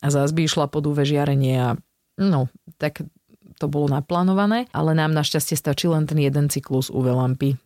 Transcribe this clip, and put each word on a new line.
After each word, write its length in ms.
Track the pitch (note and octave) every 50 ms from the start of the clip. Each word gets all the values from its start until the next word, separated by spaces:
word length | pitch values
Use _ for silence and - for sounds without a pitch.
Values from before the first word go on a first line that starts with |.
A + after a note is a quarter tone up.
a 60 | - C#3+
zás 240 | C#3+ C#3 C#3+ D3 D#3
by 160 | E3 D#3+ D3+
išla 220 | - E3+ D3 C#3
pod 180 | - D#3 D3 D3
U 80 | D3
V 80 | C#3+ C#3
žiarenie 560 | C#3+ D3 C#3+ C#3+ C#3+ C#3 C#3 C3+ C3 C3 B2+
a 100 | B2 A#2+ A#2 - - _ _ _ _ _ _ - F#3+
no, 260 | G3 E3 C3+ B2+ B2 - - _ - - _
tak 240 | D3+ D3 - - D3 - - _ _ _ - _ _ - - -
to 60 | D3+ C#3+
bolo 220 | C#3+ D3 D3 C#3+
naplánované, 720 | C3+ C#3+ C#3 - F3 F3 F3+ F#3 F#3+ G3 G3+ G#3 A3 A#3 B3+ - -
ale 240 | D3+ D#3 D#3+ D#3+
nám 160 | D#3+ D#3 D#3 D#3
našťastie 480 | D#3 C#3+ - - D#3 - - D#3+ -
stačí 320 | - D#3 D3+ - - E3+ E3
len 160 | D#3 D3+ D3
ten 140 | D#3 D#3 C#3+
jeden 260 | C#3 C3+ D3 D3 C#3+
cyklus 400 | - C#3 - - C3+ C3 C3 -
U 140 | - C3+ B2+
V 100 | B2+ B2
lampy. 460 | B2+ B2+ B2+ C3 - C#3 C#3 C3 - -